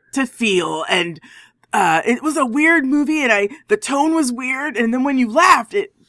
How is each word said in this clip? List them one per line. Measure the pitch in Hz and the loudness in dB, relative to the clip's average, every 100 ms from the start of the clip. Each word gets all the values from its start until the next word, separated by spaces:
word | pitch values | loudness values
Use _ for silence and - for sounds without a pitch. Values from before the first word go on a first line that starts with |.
| _ | _
to | 277 262 | -6 -4
feel." | - 226 185 160 160 160 | -2 0 0 0 -4 -2
And, | 185 170 156 - - - _ _ | -2 -2 -8 -18 -20 -20 _ _
uh, | 220 180 160 | 0 2 2
it | 214 247 | 0 -2
was | 302 311 | -2 -2
a | |
weird | 254 262 311 330 | -2 2 4 4
movie | 262 294 285 311 | 2 0 0 0
and | 254 | 2
I, | 208 202 262 - | 2 0 -6 -2
the | 208 | -2
tone | - 277 311 | 0 0 2
was | 320 262 | 2 0
weird. | 240 254 262 294 262 | -4 -6 -6 -4 -2
And | 226 | 0
then | 254 | 0
when | 277 269 | 0 0
you | 240 | 0
laughed, | 247 370 302 220 | 2 4 2 0
it | 403 - _ | -4 -6 _